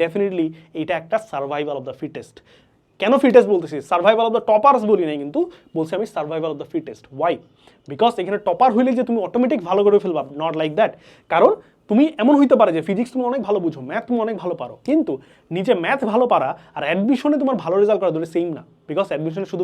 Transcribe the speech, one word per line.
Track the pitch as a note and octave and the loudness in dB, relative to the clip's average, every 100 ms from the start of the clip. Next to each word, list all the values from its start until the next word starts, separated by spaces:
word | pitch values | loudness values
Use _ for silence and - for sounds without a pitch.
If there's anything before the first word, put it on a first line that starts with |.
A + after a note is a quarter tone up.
definitely | E3 G3+ G3+ F#3 D#3+ D#3+ - E3 | -2 -2 -2 -2 -4 -6 -12 -8
এইটা | D#3 E3 | -4 -6
একটা | E3 G#3+ A3 | -4 -4 -4
survival | C#3+ C#3 D3 D3+ C#3 | -8 -6 -4 -6 -8
of | B2+ | -10
the | - | -10
fittest। | D3+ C3 A2+ _ _ _ _ _ _ - | -12 -12 -16 _ _ _ _ _ _ -4
কেন | G3 C4 | 0 4
ফিটেস্ট | C4+ F#3+ G3+ | 6 6 6
বলতেছি? | F#3+ D#3+ D3 C#3 | 2 -2 -8 -2
Survival | F3 F#3 A3+ A3+ | 2 4 4 2
of | A3+ | 0
the | A3+ | 2
toppers | G#3+ C#4 C4 G#3+ | 4 4 4 2
বলি | G3+ D#3+ | 0 0
নাই | D3 | -6
কিন্তু, | C#3+ C#4 F4 - _ D#3+ | -6 -4 -4 -6 _ -6
বলছি | D#3+ F#3 | -4 -4
আমি | A3+ F3 | -6 -8
survival | D3+ D#3+ D#3+ | -6 -6 -6
of | D3 | -6
the | D3 | -8
fittest। | E3 D3 A2 - C3 | -8 -8 -14 -14 -4
Why? | E3 D3 - _ _ _ - | -2 -2 -8 _ _ _ -12
Because | C#3 A3+ A3 | 0 0 2
এখানে | F#3 G3+ G3 | -4 -4 -2
টপার | E3+ C4 A3 | 2 4 4
হইলে | B3+ B3 | 2 0
যে | B3 | -2
তুমি | A#3 F3 | -2 -2
অটোমেটিক | A#3+ B3 C#4+ E3+ | 0 0 0 0
ভালো | F#3+ G3+ | 2 4
করে | G#3 | 4
ফেলবা, | G3 D#3 C3+ C#3+ | 2 -4 -6 -6
not | D#3+ D#3+ | -4 -2
like | D#3+ D3+ | -2 0
that। | A3 - _ - - | -2 -4 _ -20 -4
কারণ | D#3+ B3 G#4+ - _ - | 4 4 2 -8 _ 0
তুমি | G#3+ D#4 D#4 | 2 2 2
এমন | A3+ D4 | 2 4
হইতে | C4+ A#3+ | 6 4
পারে | G#3 D#3+ | 4 2
যে | D#3 | -2
ফিজিক্স | G3 A#3+ | -4 -4
তুমি | B3+ B3 | -4 -4
অনেক | C4 G#3 | -4 -2
ভালো | G#3 E3 | -2 -2
বুঝো, | C#3 B2+ | -6 -8
ম্যাথ | G3 A3+ | -8 -4
তুমি | A#3+ A3 | -2 -2
অনেক | G3+ | -4
ভালো | F3+ E3 | -8 -8
পারো, | C3 - - | -10 -10 -2
কিন্তু | D#4 B3+ C3+ - _ - E3+ | 0 0 -4 -10 _ -8 -4
নিজে | F#3+ E3+ | 0 0
ম্যাথ | E3+ C4+ A3+ | 0 -2 0
ভালো | G#3+ B3+ | 0 2
পারা | F3 C3+ - - D3+ | 2 0 -6 -12 -8
আর | C#3+ | -2
অ্যাডমিশনে | F3+ G#3+ C4 D4 D4 | 0 0 0 0 0
তোমার | C4+ A3+ | 0 -2
ভালো | E3 F#3+ | -2 2
রেজাল্ট | G#3 G3+ | 2 2
করা | F#3 D#3+ | 0 -2
দুটো | D#3+ E3+ | -4 -4
সেম | E3+ C#3+ | -4 -6
না। | - _ - | -14 _ -6
Because | D#3 G3 | -4 -2
অ্যাডমিশনে | D3 D#3 E3 F#3+ | -4 -4 -6 -6
শুধু | F#3 | -4